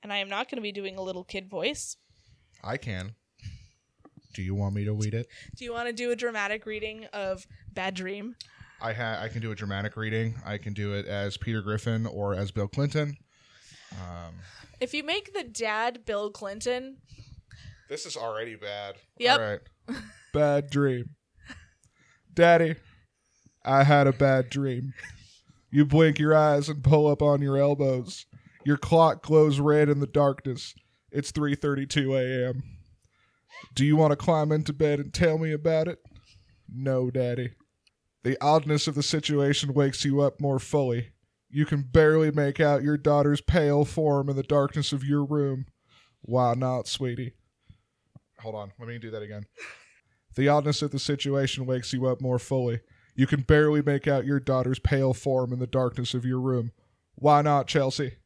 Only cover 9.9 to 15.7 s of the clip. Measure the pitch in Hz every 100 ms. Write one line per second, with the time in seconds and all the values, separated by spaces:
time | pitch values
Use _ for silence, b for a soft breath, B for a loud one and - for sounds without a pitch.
9.9 | - 110 110 113 113 - 104 107 101 101
10.9 | 101 101 101 101 - - 110 101 107 120
11.9 | 113 113 - 101 98 101 - 101 - 143
12.9 | 143 147 143 _ b b b b b b
13.9 | 92 90 87 85 87 90 B B - 254
14.9 | 294 294 381 403 392 247 214 226